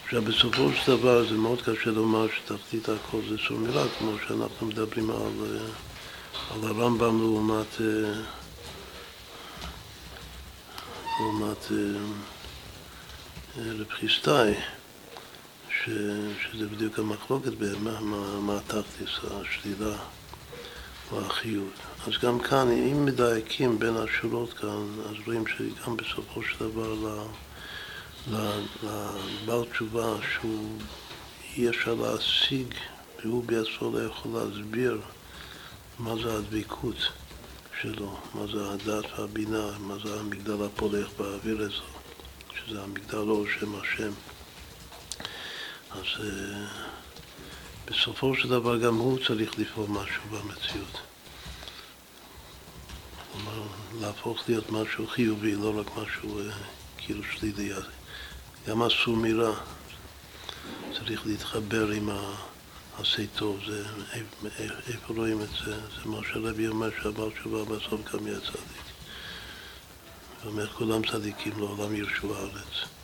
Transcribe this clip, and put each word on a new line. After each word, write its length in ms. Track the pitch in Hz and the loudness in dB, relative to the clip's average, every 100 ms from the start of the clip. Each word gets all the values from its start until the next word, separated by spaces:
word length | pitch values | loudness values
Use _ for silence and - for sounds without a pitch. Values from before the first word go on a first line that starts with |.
עכשיו, 180 | - 120 | 2 2
בסופו 500 | 110 110 120 110 143 | 4 6 6 8 6
של 240 | 139 - 123 | 6 8 8
דבר, 320 | 123 120 110 | 10 10 8
זה 60 | 110 | 6
מאוד 260 | 110 120 | 6 4
קשה 300 | - 110 117 | 4 4 4
לומר 360 | 110 110 110 110 - | 6 8 8 6 2
שתחתית 540 | - 104 - 113 110 | -2 -4 -2 -2 0
הכל 300 | 107 - 113 107 | 0 0 -2 0
זה 60 | 107 - | 0 0
סור 100 | 113 | 2
מרע, 280 | 113 139 131 - | 4 4 4 2
כמו 120 | 110 104 - | 0 0 0
שאנחנו 400 | 110 110 - 113 | 0 0 0 -2
מדברים 420 | 110 110 113 110 | 0 0 2 2
על, 80 | 113 | 2
אה, 420 | 107 107 107 107 110 110 - - - - - - - | 0 0 -2 -2 -4 -6 -10 -12 -12 -12 -10 -8 -6
על 120 | 107 | -2
הרמב״ם 560 | 110 107 120 113 117 113 | 0 4 6 8 8 8
לעומת, 640 | 113 110 107 110 107 - | 6 6 6 4 2 2
אה, 400 | 110 107 107 104 110 - - - - - 98 - - - - - - - - - - - - - - - - - - - - - 906 906 | 4 4 2 0 -4 -8 -12 -12 -12 -12 -12 -12 -14 -14 -16 -14 -12 -10 -8 -10 -14 -14 -14 -12 -12 -12 -14 -16 -14 -12 -10 -8 -2 2
לעומת, 520 | 320 107 104 - - | 2 4 2 0 0
אה, 60 | 107 101 101 104 104 101 - - - - - - - - - - - - - | 2 4 2 -2 -4 -8 -10 -12 -12 -12 -14 -14 -14 -14 -14 -14 -14 -12 -6
אה, 140 | 113 107 | -4 -4
רב 100 | 104 | -4
חיסדאי, 640 | - 110 - 147 147 110 104 - - - - - - - - - - - | -2 2 4 6 8 8 6 0 -8 -16 -18 -16 -14 -14 -16 -16 -18 -4
ש-, 200 | - - 107 104 104 104 104 | -2 0 0 0 0 -2 -2
שזה 240 | - 110 107 | -4 -2 -4
בדיוק 320 | 104 110 107 | 0 0 2
המחלוקת 540 | 110 104 - 135 131 | 0 0 0 2 2
בין 220 | 110 104 101 | 0 0 0
מה, 160 | 110 110 | -2 0
מה, 400 | 107 104 101 101 | 0 0 0 0
מה 180 | 101 101 | 2 0
התכלית, 520 | - 107 101 - 92 - | 0 -2 -2 -6 -4 -2
השלילה 720 | - 98 92 - 110 98 107 104 - - - - - - - - - - - | -2 -4 -4 -4 -2 0 0 -2 -6 -12 -14 -14 -14 -12 -12 -12 -12 -14 -6
או 100 | 107 | -4
החיוב. 480 | 98 - 113 104 98 - - - - | 0 -2 0 0 -2 -6 -12 -6 0
אז 60 | 107 | 4
גם 220 | 123 120 | 6 4
כאן, 280 | - 139 127 | 6 8 8
אם 340 | 120 123 143 143 | 8 6 6 4
מדייקים 760 | 123 120 113 110 - 131 110 | 6 6 6 2 2 4 6
בין 160 | 113 113 | 4 2
השורות 560 | 110 - 117 117 120 | 2 2 2 0 -2
כאן, 340 | - 104 104 104 107 107 | -4 -2 -2 -4 -4 -6
אז 60 | 107 107 | -6 -2
רואים 180 | 117 107 | 0 0
שגם 500 | - 110 110 - 113 | 0 -2 -2 -2 -2
בסופו 460 | 110 - 107 - | -2 -4 -4 -4
של 160 | 110 - | -4 -2
דבר 340 | 113 113 110 | -2 0 -2
ל-, 340 | 110 107 107 107 110 - - - - - - - - - | 0 -2 -2 -6 -10 -12 -12 -10 -10 -10 -10 -12 -10 -4
ל-, 300 | 110 107 104 104 - | 0 2 0 -2 -6
לבעל 840 | 107 104 104 104 95 101 107 120 120 | -4 -4 -4 -4 -4 -4 2 2 2
תשובה 440 | - 110 113 113 104 - | 0 0 2 2 2 0
שהוא, 440 | - 113 110 107 110 107 - - - - - - - | 0 0 -2 -4 -6 -8 -10 -12 -12 -14 -14 -8 2
אי 120 | 120 | 4
אפשר 240 | - - | 4 2
להשיג, 800 | 117 113 110 - - - 135 123 - - - - - | 4 2 2 4 4 4 2 0 -6 -8 -12 -14 -6
והוא 200 | 110 120 | 0 2
בעצמו 480 | 117 117 110 - 117 | 4 2 2 0 0
לא 140 | 117 113 | 2 0
יכול 260 | - 117 | -2 -2
להסביר 680 | 113 110 104 107 113 127 110 101 - - - - - - - - - | 0 0 -2 -2 2 4 2 -4 -14 -14 -12 -12 -12 -14 -16 -16 -8
מה 160 | 113 113 | -2 0
זה 140 | 117 110 | 0 0
הדבקות 580 | 104 107 101 - 123 98 - - - - - - - - | 0 -2 -2 -2 -2 0 -2 -2 -14 -16 -14 -16 -10 -6
שלו, 380 | 107 107 98 92 - | -4 -4 -6 -6 -8
מה 140 | 107 104 | -6 -2
זה 240 | 107 101 | -2 -2
הדעת 480 | 101 107 107 104 - | -2 0 0 0 -4
והבינה, 580 | 104 107 107 110 104 101 | -4 -2 0 0 0 -4
מה 160 | 98 101 | -6 -4
זה 160 | 107 104 | -4 -4
המגדל 460 | 104 101 101 104 101 | -4 -4 -2 0 0
הפולח 440 | - 107 104 101 - | 0 2 2 -2 -4
באוויר 440 | 101 101 107 110 | -4 -2 -2 0
הזה, 220 | 104 - - - - - - - - | 0 -4 -8 -12 -14 -14 -16 -16 -12
שזה 300 | - - 104 | -10 -6 -6
המגדל 340 | 98 98 104 107 | -6 -8 -4 0
אור 280 | 104 107 104 - | 4 4 4 0
שם 160 | 104 101 | -2 -2
השם. 360 | - - 110 104 - - - - - - - - - - - - - - - - - | -2 0 -2 -4 -10 -14 -16 -16 -16 -16 -16 -14 -10 -8 -6 -8 -8 -8 -8 -10 -10
אז, 320 | 98 90 - | -6 -4 -2
אה, 420 | 107 98 98 101 104 104 90 - - - - - - - - - - | -2 -2 -4 -4 -6 -6 -8 -10 -14 -16 -16 -16 -14 -14 -12 -12 -4
בסופו 500 | - - 107 135 131 | 2 2 4 4 4
של 140 | 123 | 6
דבר 280 | 123 117 117 | 6 6 6
גם 180 | 120 113 | 6 8
הוא 240 | 123 131 - | 6 6 4
צריך 320 | 110 110 - | 4 4 2
לפעול 300 | 107 - 104 | 0 0 0
משהו 340 | 101 98 - 107 | 0 0 -2 -2
במציאות. 640 | 107 104 - - 104 95 - - - - - - - - - - - - - - - - - - - - - - - - | -6 -6 -4 -2 -2 -6 -10 -12 -16 -18 -14 -12 -10 -12 -12 -16 -18 -20 -20 -18 -18 -16 -16 -16 -16 -14 -14 -14 -14 -12
כלומר, 300 | 101 104 110 104 98 98 113 | -8 -6 -6 -6 -8 -10 -4
להפוך 400 | 104 104 117 113 - | -4 -2 -2 -2 2
להיות 220 | 113 107 | 2 4
משהו 380 | 107 110 - 107 | 0 0 0 -2
חיובי, 480 | - 117 107 107 101 | 4 4 6 2 4
לא 240 | 107 107 | 2 2
רק 80 | 104 - | 0 -4
משהו, 420 | 104 - 107 104 | -4 -4 -4 -4
אה, 40 | 104 104 98 - - - | -4 -6 -8 -12 -14 -12
כאילו 260 | - 104 | -6 -4
שלילי. 500 | 101 - 110 104 101 | -4 -2 -2 0 -2
אז 100 | 95 95 - - - - - - - - | -4 -8 -12 -12 -12 -10 -12 -14 -12 0
גם 140 | 113 | 4
הסור 340 | 117 - - 113 | 6 6 6 6
מרע 400 | 113 110 113 104 - - - - - - - - - - - - - | 6 6 6 4 -4 -12 -14 -14 -14 -16 -16 -12 -12 -10 -10 -10 -6
צריך 320 | - - 107 107 | -6 -2 -2 0
להתחבר 640 | 104 - 113 107 113 107 | -2 0 -2 2 4 4
עם 200 | 107 104 | 4 0
ה-, 260 | 101 98 101 98 - - - - - | 0 -4 -6 -8 -12 -16 -16 -14 -2
עשה 220 | - - 104 - | 0 2 0 0
טוב. 240 | 107 101 101 | 0 0 -2
זה, 160 | 104 104 107 101 | -4 -4 -6 -6
איפ-, 320 | 120 104 - 107 - | -6 -8 -8 -8 -6
איפ-, 280 | 107 104 - | -6 -6 -6
איפה 260 | 113 - | -6 -2
רואים 280 | 113 113 110 | 0 2 2
את 80 | 104 - 107 | 0 -2 -4
זה? 100 | 107 | -4
זה 300 | 107 - 110 | -6 -8 -4
מה 120 | 107 107 | -4 -2
שרבי 360 | 113 110 107 110 | -2 0 2 2
אומר 220 | 110 110 104 | 2 0 0
שהבעל 300 | 107 107 110 | -2 0 -2
תשובה 440 | - 110 110 107 107 | -4 -2 -2 0 -2
בסוף 260 | - 107 107 | -2 -2 -2
גם 140 | 104 107 | -4 -2
יהיה 120 | 101 | -4
צדיק. 440 | - - - - - - - - - - - - - - - - - - - - | -4 -8 -8 -12 -12 -14 -14 -12 -10 -10 -10 -12 -14 -16 -18 -18 -18 -18 -16 -12
הוא 80 | 110 | -4
אומר, 160 | 107 107 | -2 -2
"כולם 340 | - 113 110 110 | 0 4 4 4
צדיקים 420 | 113 104 101 107 107 | 0 -2 -2 -4 -2
לעולם 380 | 104 101 104 107 | -2 0 0 0
ירשו 400 | 101 - 101 104 | 0 0 -2 -2
הארץ". 540 | - 101 101 - - - | -4 -8 -6 -4 -6 -8